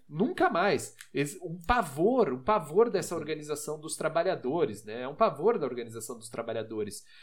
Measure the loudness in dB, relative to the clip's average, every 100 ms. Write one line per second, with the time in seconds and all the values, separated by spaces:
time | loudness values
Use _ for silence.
0 | -8 0 0 2 2 4 2 2 -2 -14
1 | -6 -2 -2 -4 -10 -4 0 2 0 2
2 | 4 4 2 2 2 0 4 4 4 2
3 | -2 -4 -4 -6 -6 -6 -6 -8 -6 -2
4 | 0 2 0 0 0 0 0 -2 -8 -8
5 | -6 2 2 4 2 2 0 -4 -8 -8
6 | -10 -10 -8 -6 -4 -4 -4 -4 -6 -8
7 | -14 -20